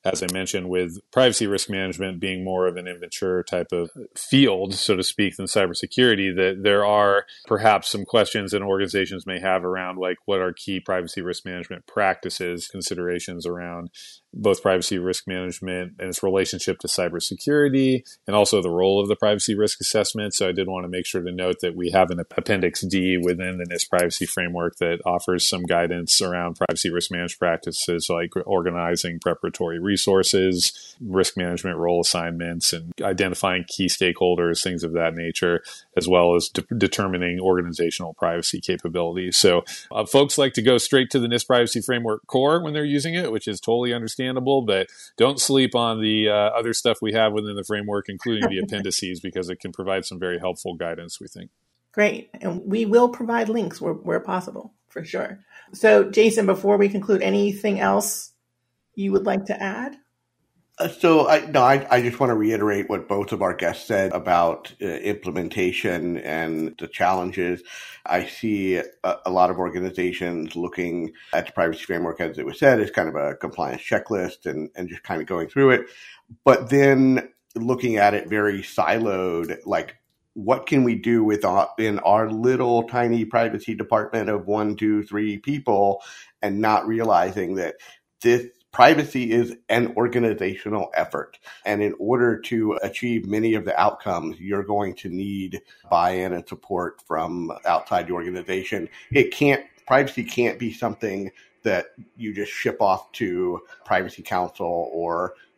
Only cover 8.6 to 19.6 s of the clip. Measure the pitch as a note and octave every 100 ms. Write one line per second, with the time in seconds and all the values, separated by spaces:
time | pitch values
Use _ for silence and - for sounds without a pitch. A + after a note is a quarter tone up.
8.6 | G2 G2 F#2+ G2+ F#2 F#2 F#2+ F2+ F#2+ F#2
9.6 | F2+ F#2 F#2 F#2 F#2 F2 - G2 F#2 -
10.6 | - F#2 - F#2 E2+ G2 F2+ F2 F#2 F2+
11.6 | - F2 - G#2+ G2 F#2 F2+ - F2+ F2
12.6 | - F#2+ - F2 F2 F2 - F2 F2 F2
13.6 | F2 E2+ F2 - - - _ - G#2 F#2
14.6 | G2 F#2 - F#2+ F2+ - - F#2 F#2 -
15.6 | F#2 F2+ F2+ - F#2 F2 G2 F#2+ F2+ F#2
16.6 | - F2+ F2 - F2 E2+ - F#2 C#3+ D3
17.6 | C#3+ C3+ C3 B2+ - - - G#2 G2+ G2+
18.6 | F2 E2+ F#2+ G2 G2+ G2+ G#2+ G#2 - G#2